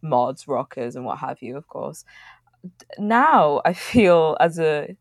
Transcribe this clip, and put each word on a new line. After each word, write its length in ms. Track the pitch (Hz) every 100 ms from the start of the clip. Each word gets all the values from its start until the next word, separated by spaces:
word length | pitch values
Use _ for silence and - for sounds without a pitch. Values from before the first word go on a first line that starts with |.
mods, 460 | 160 127 123 135 -
rockers, 480 | 131 135 - 120 120
and 100 | 123
what 140 | 92
have 220 | 139 123
you, 160 | - 135
of 100 | 165
course. 380 | - 123 156 - - - _ _ _ 185 _
D-, 60 | - -
now 640 | 208 233 294 285 151 147 -
I 80 |
feel 640 | 180 - 247 202 170 160 151
as 180 | 170 165
a 360 | 160 147 147 190